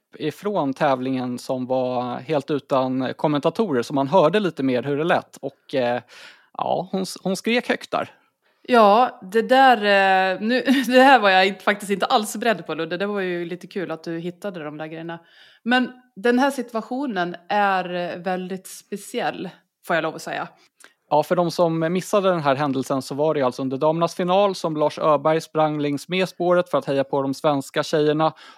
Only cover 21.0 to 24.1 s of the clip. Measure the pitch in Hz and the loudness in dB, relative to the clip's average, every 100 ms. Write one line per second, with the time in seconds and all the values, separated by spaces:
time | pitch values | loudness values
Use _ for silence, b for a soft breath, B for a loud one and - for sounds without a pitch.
21 | _ 147 151 180 175 - 170 165 160 180 | _ 0 2 0 0 2 0 2 0 -2
22 | - 214 190 175 143 131 147 135 123 135 | 0 0 2 2 0 0 0 -2 -2 -4
23 | - 139 156 151 127 123 131 131 156 165 | -4 -2 -2 0 -2 -2 -6 0 0 2
24 | 170 | -2